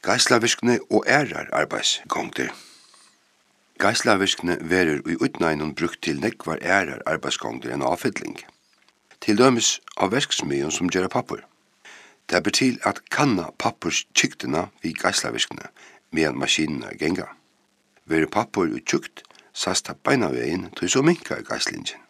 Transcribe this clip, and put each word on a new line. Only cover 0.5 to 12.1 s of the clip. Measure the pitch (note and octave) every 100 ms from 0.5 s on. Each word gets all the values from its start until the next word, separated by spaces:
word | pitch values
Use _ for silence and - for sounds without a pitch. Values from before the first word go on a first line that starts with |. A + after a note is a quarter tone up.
| - A#2+ A#2+ -
og | G#2+ -
ærar | C3+ C3 D#2 -
arbeidsgongdir. | - - - - - - - - - B1+ - - - - - _ _ _ _ _ _ _ _
Geislavirkni | G2 A2+ A#2+ G2+ F#2+ - E2+ F2
verur | E2 F2+ F2 D2 -
í | E2+
útneinum | C3 - E2 D#2 D2+
brukt | C#2+ E2+ -
til | - D2
nógvar | F#2 - - D#2+
ærar | D#2+ G2 E2+ C2 -
arbeidsgongdir | D#2+ C#2 - A#1+ A1+ A#1
enn | C2+ C2
áfylling. | F2 B2 - - - - _ _ _ _ _ _ _
Til | - G#2
dømis | C3 A#2+ - - -
á | - F#2+
verksmiðjum | A#2 C#3+ - D2+ C#2 C#2+
sum | D#2 F2+
gera | F2+ F#2
pappír. | B2+ - - - _ _ _ - - -